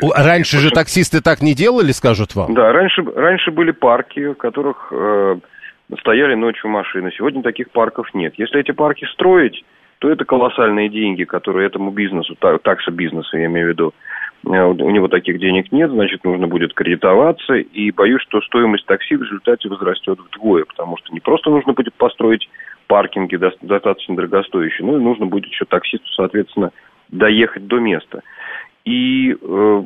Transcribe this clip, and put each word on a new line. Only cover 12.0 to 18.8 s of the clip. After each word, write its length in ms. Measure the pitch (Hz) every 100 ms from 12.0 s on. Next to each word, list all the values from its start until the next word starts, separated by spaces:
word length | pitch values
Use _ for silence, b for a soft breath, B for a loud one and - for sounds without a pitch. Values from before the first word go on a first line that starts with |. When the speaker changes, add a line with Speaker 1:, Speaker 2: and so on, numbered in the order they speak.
| 101 92 82 -
Speaker 2:
та-, 200 | 95 80
такса 340 | - 92 -
бизнеса, 460 | 85 85 80 78 82
я 80 | 82
имею 220 | 85 85
в 20 |
виду, 240 | 85 80 - B B B _ -
э, 40 |
у, 220 | 92 90
у 200 | 90 73
него 160 | 104 92
таких 320 | 90 98 95
денег 320 | 95 95 95
нет, 180 | 135 160
значит, 340 | 123 98 92 92
нужно 220 | 90 90
будет 260 | 85 85
кредитоваться, 800 | - - 87 95 98 151 165 -
и 380 | 123 - 107 104
боюсь, 300 | 101 101 131
что 180 | - 107
стоимость 440 | - 120 117 101